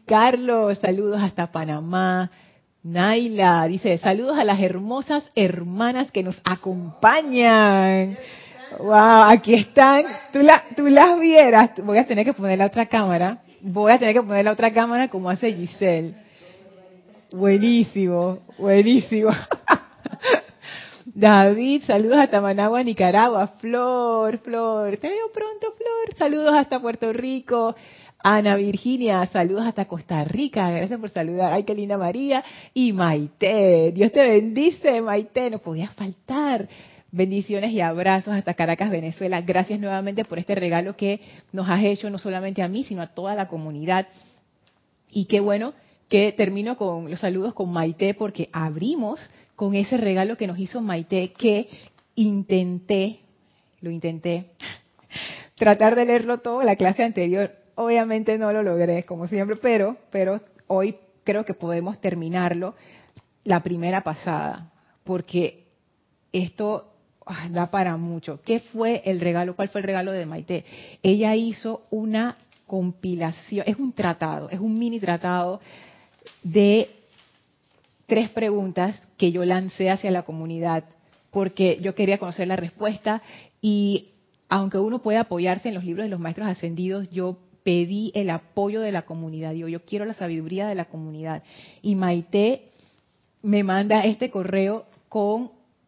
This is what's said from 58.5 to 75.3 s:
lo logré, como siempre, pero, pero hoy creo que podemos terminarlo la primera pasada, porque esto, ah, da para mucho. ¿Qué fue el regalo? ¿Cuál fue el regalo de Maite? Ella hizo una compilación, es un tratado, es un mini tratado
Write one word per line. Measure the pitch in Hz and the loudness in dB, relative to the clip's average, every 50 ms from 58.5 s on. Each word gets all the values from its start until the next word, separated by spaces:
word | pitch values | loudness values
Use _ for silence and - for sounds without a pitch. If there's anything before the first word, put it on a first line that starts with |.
lo | 208 214 214 | -2 -2 -2
logré, | 190 170 170 175 170 170 175 175 | -2 0 0 0 0 0 -2 -6
como | - 180 165 170 170 | -8 -10 -12 -10 -6
siempre, | 214 196 196 202 220 214 | -4 -4 -4 -4 -6 -4
pero, | - 247 233 214 196 208 254 - _ _ | -2 0 0 2 0 -2 -4 -8 _ _
pero | - 196 190 190 196 214 208 _ _ _ _ | -4 -4 -2 -2 -2 -6 -8 _ _ _ _
hoy | - 196 190 190 214 208 - _ _ _ _ _ | -4 -2 -2 0 -2 -4 -8 _ _ _ _ _
creo | - 202 208 214 | -4 -4 -4 -4
que | - 180 | -6 -8
podemos | - 175 170 170 170 175 190 214 - | -10 -8 -6 -6 -6 -6 -8 -8 -8
terminarlo | - 190 175 175 165 165 175 180 180 175 170 170 180 190 233 - _ - - - _ _ _ - _ _ _ _ _ | -6 -6 -6 -6 -6 -6 -4 -4 -2 -2 -4 -4 -6 -8 -10 -14 _ -20 -20 -20 _ _ _ -20 _ _ _ _ _
la | 208 180 170 | -2 -2 -2
primera | 170 190 175 170 170 175 185 190 | -2 -4 -6 -6 -4 -4 -4 -4
pasada, | - 160 151 - - 180 165 151 151 147 - - 165 160 _ _ _ _ _ _ _ | -4 -6 -10 -8 -8 -6 -6 -6 -6 -8 -10 -12 -16 -20 _ _ _ _ _ _ _
porque | - 185 180 - - - 175 175 - - _ _ _ _ _ _ _ _ _ _ _ _ _ _ _ - | -8 -8 -8 -8 -6 -4 -4 -4 -4 -6 _ _ _ _ _ _ _ _ _ _ _ _ _ _ _ -6
esto, | 185 180 170 - - 214 208 214 - - _ _ _ _ _ _ _ _ - | -6 -6 -6 -6 -6 -6 -6 -6 -6 -8 _ _ _ _ _ _ _ _ -16
ah, | 185 156 160 175 | -16 -14 -12 -8
da | 170 175 175 175 | -6 -4 -4 -4
para | - 196 185 180 165 165 | -2 -2 -2 -2 -4 -6
mucho. | 170 170 170 165 - - 147 143 - | -6 -8 -8 -10 -10 -12 -14 -12 -6
¿Qué | - 226 233 | -4 -4 -4
fue | - _ - 220 226 226 240 226 - | -4 _ -8 -4 -4 -2 -2 -2 -4
el | 190 190 175 | -4 -4 -2
regalo? | 175 175 170 175 175 185 180 | -2 -2 -2 -2 -4 -4 -6
¿Cuál | - 196 190 | -6 -8 -6
fue | - 208 | -6 -6
el | 190 | -6
regalo | 190 196 185 180 190 | -6 -6 -6 -6 -6
de | 190 185 170 | -8 -8 -10
Maite? | 156 160 160 - - 180 160 - - - - - - - _ - | -10 -12 -12 -10 -8 -8 -8 -8 -12 -18 -20 -20 -20 -14 _ 0
Ella | 190 190 208 220 214 220 | 2 2 2 2 2 2
hizo | 226 226 233 208 - - 226 220 - - _ | 0 0 -2 -6 -8 -8 -10 -10 -10 -10 _
una | - 220 214 220 214 220 226 240 - - _ _ _ _ _ | -8 -6 -4 -4 -4 -2 -4 -4 -6 -10 _ _ _ _ _
compilación, | - - 190 180 180 175 - - 185 175 170 165 160 165 - - - 208 202 - - | -8 -6 -4 -4 -6 -6 -8 -8 -8 -6 -4 -4 -6 -6 -10 -12 -10 -8 -4 -4 -4
es | 208 - | -4 -4
un | 277 254 240 | -6 -6 -6
tratado, | - 202 175 165 - 165 156 156 151 147 - | -4 -4 -4 -4 -4 -6 -6 -6 -8 -10 -10
es | - 185 | -10 -6
un | 202 226 220 226 | -6 -4 -4 -2
mini | 240 233 233 233 | -4 -4 -4 -6
tratado | 202 180 175 170 - 180 | -4 -4 -4 -4 -4 -4